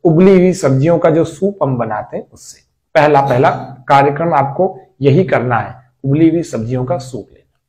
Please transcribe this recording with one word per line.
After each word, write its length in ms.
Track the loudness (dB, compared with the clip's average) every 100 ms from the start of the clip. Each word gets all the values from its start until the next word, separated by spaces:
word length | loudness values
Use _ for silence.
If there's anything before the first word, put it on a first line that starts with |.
उबली 260 | 2 4 6
हुई 220 | 6 4
सब्जियों 460 | 0 0 0 2 2
का 120 | 2
जो 140 | 0
सूप 340 | -2 -4 -6 -4
हम 140 | -4 -4
बनाते 400 | -6 -6 -8 -14
हैं 100 | -14
उससे। 280 | -20 -20 -20 _ _ _
पहला, 260 | 0 2 2
पहला 300 | 2 2 0 -2 -12 -16 0
कार्यक्रम 460 | 2 2 0 -2
आपको 460 | -2 -2 -2 -4 -4 -20 _
यही 240 | 0 2
करना 340 | 2 -2 -2 -4
है, 160 | -4 -14 _ _
उबली 240 | -4 2 2
हुई 120 | 0
सब्जियों 420 | -4 -8 -6 -6
का 140 | -4 -6
सूप 300 | -8 -14 -16
लेना। 260 | _ _ _